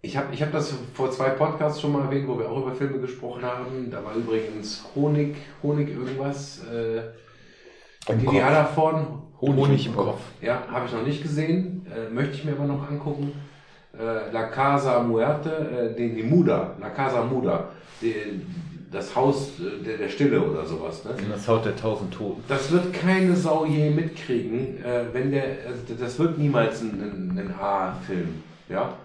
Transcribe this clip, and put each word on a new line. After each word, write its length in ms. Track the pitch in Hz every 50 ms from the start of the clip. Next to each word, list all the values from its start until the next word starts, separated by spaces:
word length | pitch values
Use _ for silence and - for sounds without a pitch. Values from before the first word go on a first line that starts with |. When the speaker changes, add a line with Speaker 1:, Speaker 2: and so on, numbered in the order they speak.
| -
Speaker 1:
Ich 140 | - -
hab, 160 | 139 139 139 135
ich 80 | 117 151
hab 100 | 147 -
das 200 | 151 - - 139 123 117 - -
vor 160 | - 131 131
zwei 200 | - - 135 135
Podcasts 500 | 135 - 151 156 151 - 151 151 147 -
schon 100 | - 147
mal 140 | 143 139 139
erwähnt, 240 | 131 139 139 135 131
wo 100 | 123 110
wir 100 | 113 -
auch 100 | - 135
über 140 | 131 127 127
Filme 220 | - 143 131 135 131
gesprochen 440 | 127 127 - - - - 120 120 120
haben. 480 | 123 123 127 127 123 131 131 127 117
Da 140 | 120 120 -
war 100 | - 110
übrigens 720 | 117 120 113 113 110 110 107 107 107 101 107 - - - - -
Honig, 400 | 139 147 147 147 147 147 143 - - - - - - -
Honig 240 | 147 147 147 147 -
irgendwas, 720 | - 117 127 131 135 135 139 143 139 143 143 - - - - 113 117
äh, 260 | 117 113 113 113 117 113 113 - - - - - - - - - - - - - - - - - _ - - 110
Speaker 2:
Im 60 | 113
Speaker 1:
die 60 | 123
Speaker 2:
Kopf. 80 | 135 139
Speaker 1:
Indianer 280 | 143 156 139 151 156 147
von 560 | - - 165 156 156 156 151 143 - - - - - - -
Speaker 2:
Honig, 160 | - 139 139
Honig 300 | 131 135 139 - - -
im 100 | 110 110
Kopf. 240 | 104 98 - - - - - - - -
Speaker 1:
Ja, 200 | 113 123 117 - -
hab 140 | 113 127 123
ich 60 | 117 120
noch 100 | 113 117
nicht 160 | 139 147 151 -
gesehen, 640 | 160 147 151 156 165 170 185 185 180 - - -
äh, 260 | - 104 113 113 110 113
möchte 220 | 123 143 147 -
ich 100 | - -
mir 80 | 151 143
aber 120 | 135 143
noch 220 | 143 143 143 -
angucken. 460 | - 147 147 - 151 143 143 143 143 - - - - - - - - - - - _ - -
Äh, 320 | 113 113 113 110 107 - 110
La 120 | 113 110
Casa 580 | 110 - 135 135 139 143 139 135 131 123 120 120
Muerte, 920 | 117 113 113 117 143 151 147 - 160 156 160 147 123 123 123 117 113 110
äh, 20 | 120
nee, 120 | 120 117 113
nee, 80 | 110 110
Muda, 540 | 120 160 185 165 - - - - - - 98
La 120 | 104 104
Casa 320 | - - 139 135 123 120 113
Muda, 460 | 123 135 123 117 - - - - - - - - - - - 110
die, 120 | 113 107 104 104 104 95 90 - 92 87 85 80 - - - - - -
das 240 | 101 - - -
Haus, 360 | 123 135 143 143 - - - - -
äh, 240 | - 196 - 101 -
der, 140 | 110 110
der 120 | 104 104 98
Stille 320 | - - 143 139 117 98 -
oder 240 | - 76 78 78
sowas, 380 | 80 82 - - 78 - - -
ne? 60 | 107 117 - 98 107
Speaker 2:
Das 180 | 107 98 - -
Haus 140 | 113 110 113
der 120 | 107 95
tausend 380 | - - 110 107 - 104 90 -
Toten. 300 | - - 98 90 - - -
Speaker 1:
Das 220 | 139 135 135 143
wird 220 | 165 180 180 180 180
keine 420 | - 156 180 185 190 185 180 175
Sau 300 | - - 160 151 156 156
je 240 | 156 147 147 151 151
mitkriegen, 960 | 151 165 165 - - - - - 123 113 101 107 113 123 135 131 - - 123
äh, 200 | 120 123 120 117 110 117
wenn 160 | 127 135 143
der, 140 | 139 139 135 135 135 - -
also 280 | 127 120 117 113 - 113 113
das 200 | 127 123 - -
wird 180 | 165 170 160
niemals 460 | 147 147 147 131 120 113 110 107 - 113
ein, 180 | 110 101 95
ein, 380 | 101 104 95 92 92 90 92 95
ein 160 | 98 92 92 95
A-Film, 840 | 98 101 98 98 92 92 90 - - - 98 90 82 82 80 78 - - - - - -
ja? 240 | 90 98 117 - - -